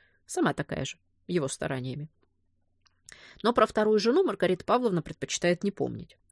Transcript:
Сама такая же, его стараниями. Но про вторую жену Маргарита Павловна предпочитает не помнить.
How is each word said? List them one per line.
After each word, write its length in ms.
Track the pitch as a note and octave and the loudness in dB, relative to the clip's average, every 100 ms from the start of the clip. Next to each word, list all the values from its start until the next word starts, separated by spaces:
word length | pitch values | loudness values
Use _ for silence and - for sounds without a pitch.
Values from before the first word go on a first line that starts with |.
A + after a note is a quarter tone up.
| _ _ - | _ _ -10
Сама 280 | F#4 B3 | -2 0
такая 300 | - - - | -2 -6 -6
же, 140 | - - _ _ - | -8 -10 _ _ -6
его 220 | F3 C3+ | -4 -4
стараниями. 600 | - - C3+ C3 C#3+ D3+ _ _ _ _ _ _ _ _ _ - - - - | -4 -6 -6 -8 -10 -12 _ _ _ _ _ _ _ _ _ -20 -20 -20 -2
Но 100 | G#3+ | 0
про 140 | A#3+ A3 | 4 2
вторую 320 | A3 G#3+ G#3+ | 2 2 4
жену 240 | A3 D#4 | 4 4
Маргарита 420 | F4+ G3 F3+ F3+ | 2 2 0 0
Павловна 380 | - B3 A#3+ F3 | 2 2 2 -2
предпочитает 640 | - - - - F3 F3 | -4 -8 -8 -2 0 0
не 80 | G3+ | -2
помнить. 440 | - C3 A2+ - _ _ | -4 -6 -6 -14 _ _